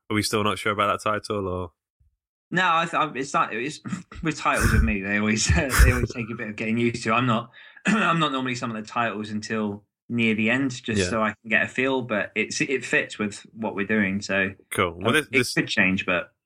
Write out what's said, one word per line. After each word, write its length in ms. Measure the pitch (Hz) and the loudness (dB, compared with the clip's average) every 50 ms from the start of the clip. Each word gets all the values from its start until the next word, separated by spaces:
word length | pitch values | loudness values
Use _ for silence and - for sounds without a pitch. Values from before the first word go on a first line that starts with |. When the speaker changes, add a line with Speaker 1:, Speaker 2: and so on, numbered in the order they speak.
| _ - | _ -2
Speaker 1:
are 40 | 110 | -2
we 60 | 107 101 | 0 0
still 200 | - 117 107 104 | 0 0 0 0
not 140 | 107 95 - | 0 -2 -2
sure 120 | - 110 101 | -2 -2 0
about 140 | 104 101 | 2 2
that 160 | 101 95 98 - 107 | 2 0 0 0 -2
title? 380 | 107 104 - - 107 101 95 | -2 -2 -4 -4 -4 -4 -2
Or 240 | 92 90 92 90 85 - _ _ _ _ _ _ _ _ _ _ _ _ _ _ _ | -4 -4 -4 -6 -8 -12 _ _ _ _ _ _ _ _ _ _ _ _ _ _ _
Speaker 2:
No, 120 | 165 180 185 | 0 2 2
I 180 | 175 165 165 170 | 4 4 2 2
th-, 80 | 170 165 | 0 0
I, 160 | 139 156 151 - | 0 0 0 -2
it's 180 | 127 139 139 - | -4 -4 -2 0
not, 200 | 170 147 - 107 | 0 0 0 -2
it's 260 | 113 123 151 147 - - 123 - - | -4 -4 -6 -8 -10 -10 -8 -8 -10
<laughs> 220 | - - - - - | -10 -12 -12 -6 -4
with 140 | 156 143 - | -4 -4 0
titles 340 | - 151 135 110 - - 107 | 0 0 2 2 2 4 4
with 100 | - 113 | 4 4
me. 180 | 110 107 98 | 4 2 -2
They 160 | 95 101 104 104 | -2 0 0 2
always, 280 | 107 107 107 107 - | 2 2 2 2 2
<laughs> 80 | - - | 2 2
they 360 | 170 151 131 120 - - 127 | 2 2 2 6 6 6 6
always 220 | 123 123 123 - - | 6 4 0 -2 -4
take 160 | 123 110 - | -6 -8 -8
a 40 | 117 | -8
bit 140 | 120 113 107 | -8 -10 -10
of 60 | 107 | -8
getting 200 | - 117 110 113 117 | -6 -4 -2 0 2
used 240 | 120 117 110 - - | 2 0 0 0 0
to. 100 | 113 113 | 0 2
I'm 140 | 120 127 | 2 2
not, 240 | 127 110 107 117 - - - - | 2 2 0 -2 -6 -12 -20 -20
<clears throat> 180 | - - - - | -20 -20 -6 0
I'm 340 | 196 202 214 185 175 165 165 | 0 2 2 2 2 2 2
not 120 | 156 147 135 | 2 0 0
normally 220 | 131 127 127 120 | -2 -2 -4 -4
some 200 | 123 135 117 110 | -4 -4 -6 -6
of 80 | 107 107 | -6 -8
the 80 | - | -4
titles 380 | - 120 117 110 98 107 107 104 | -2 0 0 0 -2 -4 -6 -6
until 540 | 107 107 104 - 113 110 107 104 101 104 - _ _ _ _ - | -6 -6 -4 -4 -2 -2 -2 -2 -4 -6 -12 _ _ _ _ -4
near 260 | 120 117 113 113 110 | 0 2 2 4 4
the 140 | 110 110 110 | 2 2 2
end, 320 | 123 135 139 131 127 - - | 2 2 0 -2 -4 -6 -6
just 160 | 117 107 101 90 | -2 0 2 2
Speaker 1:
Yeah. 60 | 87 | 2
Speaker 2:
so 120 | 117 110 110 | 0 0 0
I 60 | 104 | -2
can 200 | 101 - - 113 | -2 -6 -4 0
get 140 | 110 - 98 | 0 0 0
a 40 | |
feel. 340 | - - - 127 135 135 131 123 | 0 0 0 0 2 0 0 -2
But 280 | 123 110 101 - - - | -2 -2 -2 -2 -2 -4
it's, 260 | 107 104 110 107 - | -4 -4 -4 -4 -4
it 220 | 156 139 135 127 - | -2 -2 -2 -4 -2
fits 320 | - 151 143 110 - - - | -2 -2 -2 -2 -2 -4 -4
with 260 | 104 101 101 - - - - | -4 -4 -6 -8 -16 -18 -10
what 200 | 113 110 107 - | -8 -6 -6 -4
we're 100 | 95 101 | -4 -2
doing. 340 | 98 110 110 101 95 95 98 | 0 2 2 2 2 0 -2
So 300 | - - 98 98 95 95 98 - _ _ | -4 -2 -2 0 0 -2 -4 -8 _ _
Speaker 1:
Cool. 220 | - 110 95 87 85 | -2 0 0 0 0
Well, 120 | 85 95 113 | -2 0 2
Speaker 2:
um, 40 | 139 | 2
Speaker 1:
this, 120 | 156 143 | 2 2
Speaker 2:
it 60 | - | 2
Speaker 1:
this, 220 | 123 139 123 - - | 0 0 0 2 0
Speaker 2:
could 140 | - - | -2 -2
change, 380 | - - 110 95 92 95 95 - | 0 2 2 2 4 2 2 0
but 240 | 95 90 85 - - _ _ _ | 0 0 -2 -2 -6 _ _ _